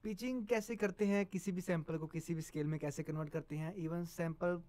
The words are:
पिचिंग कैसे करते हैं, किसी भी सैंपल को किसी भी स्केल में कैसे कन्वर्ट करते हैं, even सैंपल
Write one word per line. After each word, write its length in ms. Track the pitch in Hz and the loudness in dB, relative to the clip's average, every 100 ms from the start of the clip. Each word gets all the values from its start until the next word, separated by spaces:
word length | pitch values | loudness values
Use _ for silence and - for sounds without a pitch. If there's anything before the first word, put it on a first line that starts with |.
पिचिंग 420 | 220 196 247 254 208 | -4 -4 -2 -2 2
कैसे 280 | 226 208 226 | 2 2 0
करते 300 | 208 180 202 | 0 4 4
हैं, 200 | 202 202 | 6 4
किसी 260 | 185 185 | 0 -2
भी 100 | 180 | -2
सैंपल 360 | 175 170 151 160 | 2 0 2 -2
को 100 | 156 | -2
किसी 280 | 165 156 165 | -4 -2 -2
भी 60 | |
स्केल 260 | 160 156 151 | -2 -2 0
में 120 | 156 | 0
कैसे 240 | 147 143 | -2 -4
कन्वर्ट 260 | 156 156 156 | -4 -2 -2
करते 260 | 160 147 151 | -4 -4 -4
हैं, 180 | 160 196 | -4 -2
even 280 | 160 170 175 | -2 -2 -4
सैंपल 480 | - 165 160 175 175 | -2 -2 0 0 0